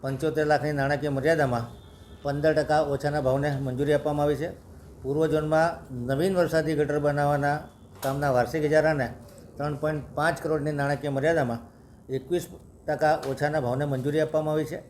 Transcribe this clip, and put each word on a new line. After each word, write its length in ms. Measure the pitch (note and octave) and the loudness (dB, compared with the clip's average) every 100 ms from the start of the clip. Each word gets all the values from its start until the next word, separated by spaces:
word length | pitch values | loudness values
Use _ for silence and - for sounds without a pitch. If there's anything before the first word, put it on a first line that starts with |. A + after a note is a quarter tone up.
પંચોતેર 440 | C3+ C3+ D#3 D3 D3+ | -4 -2 -2 0 2
લાખની 260 | D3 D3 | 2 2
નાણાકીય 380 | D3 C3+ D3 D3 | -2 0 0 0
મર્યાદામાં 520 | C3+ C#3 E3 C#3 A#2+ A#2 - - - - - | 0 2 2 2 0 -4 -12 -20 -20 -20 -10
પંદર 300 | C#3+ C#3+ D#3 | -6 0 2
ટકા 280 | D#3 C#3+ D3+ | 2 2 2
ઓછાના 400 | D3 C#3 D3 D3 | 2 0 0 0
ભાવને 380 | C3 C3+ C#3+ C#3 | 0 2 0 -2
મંજૂરી 340 | C3+ B2+ C#3+ | -4 -2 2
આપવામાં 320 | D3 D3+ D3 D3 | 2 2 0 0
આવી 100 | C#3 | 0
છે. 160 | E3 - - - - - | -4 -10 -18 -20 -20 -12
પૂર્વ 260 | C3 C#3+ D#3+ | -4 0 2
ઝોનમાં 680 | D3+ D3+ D#3 E3 E3+ - B2 | 2 2 2 2 0 -10 -8
નવીન 400 | A#2+ C3+ F3+ F#3 | -2 0 2 2
વરસાદી 400 | D#3+ D#3+ D3+ D3+ | 2 2 0 0
ગટર 240 | D3 D3 | 2 2
બનાવવાના 600 | D3 C#3+ C#3+ D3 C#3+ D3 - - - - | 2 2 2 2 2 -2 -6 -20 -20 -8
કામના 280 | C3+ C#3+ C#3+ | -4 -2 2
વાર્ષિક 320 | B2 A#2 D#3 | 2 2 0
ઇજારાને 500 | D3+ D#3 D3+ D3+ A#2 - - - - - | 2 4 4 2 -2 -6 -18 -20 -20 -8
ત્રણ 180 | C#3+ D3 | -6 -4
પોઇન્ટ 400 | D3+ D3+ C3 - | -4 -4 -6 -2
પાંચ 260 | D#3 E3 | -2 -2
કરોડની 300 | D#3+ D#3 D3 | -2 -2 -2
નાણાકીય 380 | D3 C#3+ C#3+ C#3+ | -2 -2 -2 -2
મર્યાદામાં 480 | C3+ C#3+ E3 C3 A#2 - - - - - | 0 2 2 0 -2 -8 -20 -20 -20 -8
એકવીસ 380 | C3 C3 F3 F3 - - - - | -8 -2 -4 -4 -16 -20 -14 -6
ટકા 320 | D3 D#3 D#3 C3+ | 0 2 2 -2
ઓછાના 300 | C3 C#3+ D#3 | -2 0 0
ભાવને 260 | B2 B2+ D3 | -2 -2 -2
મંજૂરી 340 | C3+ C3 D3 | -2 0 0
આપવામાં 340 | D#3 D#3 D#3 | 0 0 0
આવી 120 | D#3 D#3 | -2 -2
છે. 180 | F3+ | -8